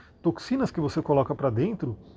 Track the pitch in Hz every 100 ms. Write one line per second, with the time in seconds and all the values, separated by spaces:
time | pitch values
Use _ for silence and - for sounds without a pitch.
0 | - _ 170 160 - 269 220 - 147 160
1 | 156 139 131 131 135 110 190 214 127 107
2 | -